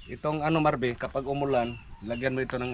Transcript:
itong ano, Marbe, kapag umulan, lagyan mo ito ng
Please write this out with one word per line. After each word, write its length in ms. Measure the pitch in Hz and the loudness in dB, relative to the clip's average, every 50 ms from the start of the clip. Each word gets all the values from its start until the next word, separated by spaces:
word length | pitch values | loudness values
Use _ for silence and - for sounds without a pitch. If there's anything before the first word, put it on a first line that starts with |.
| - - | -12 -12
itong 320 | - 123 - 151 156 156 | -10 -6 -2 -2 0 0
ano, 160 | 147 156 165 | 2 4 4
Marbe, 400 | 160 151 151 151 123 123 123 120 | 6 6 4 4 4 2 0 0
kapag 320 | - - 131 - 135 135 135 | 0 -4 -4 -2 -2 -2 -2
umulan, 480 | 139 139 143 139 135 123 117 120 117 117 - - - - | 0 0 2 2 4 2 2 0 -2 -8 -12 -16 -14 -10
lagyan 320 | 98 107 120 120 127 135 131 | -8 -6 -4 -2 0 0 0
mo 80 | 131 | 0
ito 160 | 131 120 131 | -2 -2 -2
ng 160 | 123 123 127 | -4 -4 -4